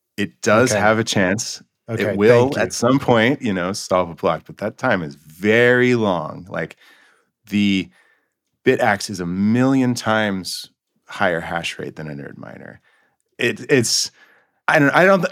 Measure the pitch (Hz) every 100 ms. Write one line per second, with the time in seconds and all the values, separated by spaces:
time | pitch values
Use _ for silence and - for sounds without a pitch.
0 | _ - 98 _ 110 107 127 107 107 110
1 | 113 107 92 107 - - _ _ - 107
2 | 101 98 107 120 131 120 113 - 120 135
3 | - 113 113 147 117 95 90 101 - 92
4 | 87 82 92 80 - 78 107 - 131 95
5 | 76 71 78 82 101 113 120 123 123 120
6 | 104 85 76 - 90 82 82 - _ _
7 | _ _ _ _ - 104 101 95 87 _
8 | _ _ _ _ _ _ 127 127 117 98
9 | - 92 87 92 104 120 131 135 123 120
10 | 110 110 107 95 87 - - _ _ _
11 | _ - 95 85 82 85 80 - 71 -
12 | 76 71 69 - - - - - _ _
13 | _ _ _ - 120 107 123 135 113 -
14 | - _ _ _ _ _ - 156 139 143
15 | 190 196 185